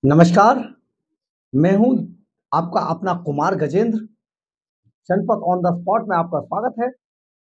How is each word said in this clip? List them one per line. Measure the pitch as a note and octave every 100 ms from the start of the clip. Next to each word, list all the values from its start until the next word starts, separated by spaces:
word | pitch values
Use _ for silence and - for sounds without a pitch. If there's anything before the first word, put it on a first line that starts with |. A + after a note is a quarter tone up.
| C3
नमस्कार, | D3 E3+ F3 G#3 C4 - - _ _ _ _ _ _ _
मैं | C3 E3 G3
हूं | A#3+ B3 - - _ _ _
आपका | D3+ F3 F#3
अपना | E3 E3 F#3+
कुमार | F3 E3+ C#3+ D#3
गजेंद्र। | - D3 D#3+ A#3 A3 - _ _ _ _ _ _ _ _ _ _
जनपद | F3+ F3+ G#3+ -
on | F3+
the | F3+ F3
spot | F3 G#3+ G#3
में | F3+
आपका | E3+ D#3
स्वागत | - F3+ A#3+ A3
है। | A#3+ B3+ _ _ _ _